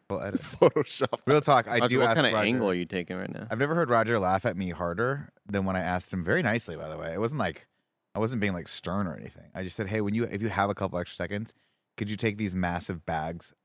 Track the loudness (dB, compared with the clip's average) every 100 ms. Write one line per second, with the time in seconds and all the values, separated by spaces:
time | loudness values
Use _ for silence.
0 | -6 -4 -2 -4 -4 4 4 4 -2 -2
1 | -2 -2 4 4 6 4 6 2 4 4
2 | 4 6 4 4 2 2 2 0 -2 -4
3 | -4 -6 -6 -8 -6 -2 0 0 4 4
4 | 4 2 4 2 0 -2 -4 -4 -4 -2
5 | -2 -4 -8 _ -4 -2 0 0 0 -2
6 | -2 -4 0 0 2 0 -2 -8 -8 -8
7 | -6 -2 -2 0 -2 -4 -14 _ _ _
8 | _ -4 -2 0 0 -2 -6 -8 -4 -2
9 | -2 -6 -12 -18 -14 -10 -8 -6 -2 0
10 | 0 0 -2 -2 -4 2 2 2 -2 -2
11 | -6 -6 -6 -6 -8 _ _ _ _ -8
12 | -6 -2 -2 0 -2 0 0 -2 -4 -8
13 | -4 -4 -2 -6 -12 _